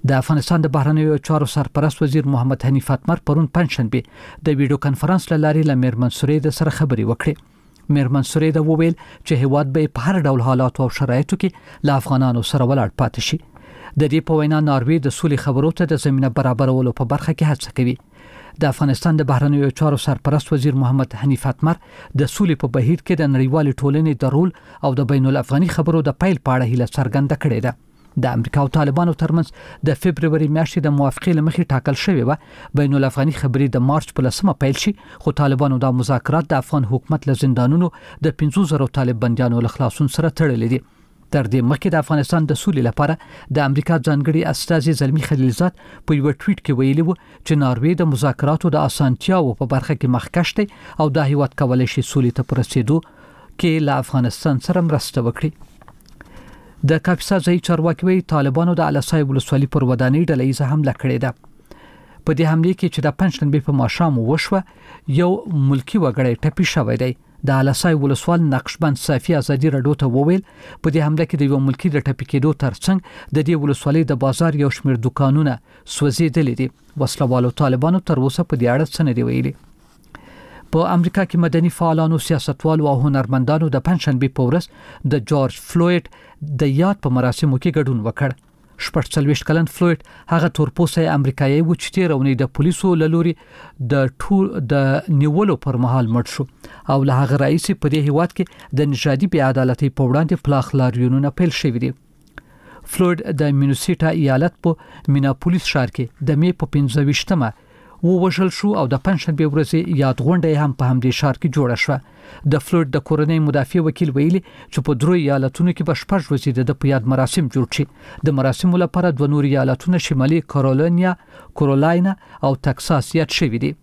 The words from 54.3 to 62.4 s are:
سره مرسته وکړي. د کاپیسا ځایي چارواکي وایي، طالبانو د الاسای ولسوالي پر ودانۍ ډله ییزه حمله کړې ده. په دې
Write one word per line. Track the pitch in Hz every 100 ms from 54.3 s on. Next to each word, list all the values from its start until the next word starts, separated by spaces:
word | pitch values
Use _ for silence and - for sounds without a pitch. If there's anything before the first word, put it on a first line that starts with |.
| - 160 131 -
سره | 180 170
مرسته | 151 - - 120
وکړي. | - 151 - - - - - - - - - - - - - 143
د | 156 -
کاپیسا | 180 - 196 170
ځایي | 175 -
چارواکي | 170 165 151 180
وایي، | 185 175 156
طالبانو | 139 135 175 170
د | 156
الاسای | 143 - 160 139
ولسوالي | 135 - 139 139
پر | - 123
ودانۍ | 127 127 143 165
ډله | 143 131
ییزه | 131 139 151
حمله | 139 123
کړې | 131 127 127
ده. | - - - _ - - - - - -
په |
دې | 156